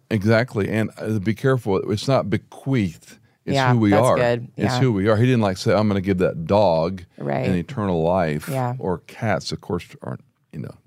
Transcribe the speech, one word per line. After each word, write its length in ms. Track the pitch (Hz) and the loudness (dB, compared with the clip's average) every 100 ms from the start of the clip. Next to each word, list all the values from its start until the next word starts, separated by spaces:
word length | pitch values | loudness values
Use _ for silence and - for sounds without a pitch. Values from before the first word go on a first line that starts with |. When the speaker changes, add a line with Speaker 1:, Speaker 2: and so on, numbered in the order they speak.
| - | -4
Speaker 1:
Exactly. 580 | 107 104 113 127 107 95 | -2 2 2 2 -2 -2
And, 220 | 110 107 - | -2 -4 -6
uh, 200 | 92 110 | -4 -4
be 160 | 95 | -2
careful. 560 | 104 135 127 107 92 - | 0 0 0 0 -2 -2
It's 160 | 104 - | -4 0
not 240 | 131 98 | 0 0
bequeathed. 880 | 107 - - 135 131 95 - - - _ _ | -4 -6 -10 -4 -2 -2 -6 -20 -20 _ _
It's 100 | - | -2
Speaker 2:
Yeah, 180 | 139 127 | 2 4
Speaker 1:
who 60 | 120 | 4
we 120 | 104 | 4
Speaker 2:
that's 160 | 131 127 | 4 4
Speaker 1:
are. 100 | 92 | 4
Speaker 2:
good. 320 | 120 120 123 - | 2 0 -6 -4
Speaker 1:
It's 180 | 101 | 0
Speaker 2:
Yeah. 60 | 127 | 2
Speaker 1:
who 120 | 131 | 2
we 160 | 98 104 | 2 2
are. 80 | 107 | 4
He 80 | 127 | 4
didn't, 140 | 123 | 4
like, 160 | 101 92 | 2 0
say, 160 | 117 | 0
"I'm 140 | 95 107 | 2 2
gonna 120 | 98 | 0
give 180 | 95 92 | 0 0
that 280 | 82 80 82 | 0 -2 0
dog 560 | 101 98 80 85 95 87 - | 2 4 2 0 -6 -14 -10
Speaker 2:
Right. 300 | 143 139 131 | -6 -4 -2
Speaker 1:
an 60 | |
eternal 480 | 87 82 - 98 85 | -2 -4 -4 -2 0
life," 460 | 82 95 82 76 - | 0 0 0 -2 -4
Speaker 2:
Yeah. 260 | 131 123 127 | -4 -4 -4
Speaker 1:
or 200 | 95 85 - | -6 -6 -8
cats, 460 | - 117 82 - | -6 -4 -2 -4
of 80 | - | -10
course, 240 | - 87 - - | -6 -8 -8 -14
aren't, 180 | 64 64 _ _ _ | -12 -12 _ _ _
you 80 | - | -14
know, 140 | - - | -14 -16